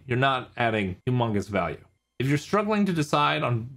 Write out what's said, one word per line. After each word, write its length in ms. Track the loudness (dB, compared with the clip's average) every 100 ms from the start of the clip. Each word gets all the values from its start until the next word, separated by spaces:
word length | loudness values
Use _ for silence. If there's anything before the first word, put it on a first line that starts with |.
| -2
you're 120 | 0
not 340 | 2 0 -4 -2
adding 380 | 0 0 -2 -4 -2
humongous 420 | 0 2 0 0
value. 340 | -2 -2 -4 -14 _ _ -4
If 100 | 0
you're 80 | 0
struggling 480 | 0 0 2 2
to 80 | 2
decide 500 | 0 0 2 2 2
on 280 | 0 -2 -4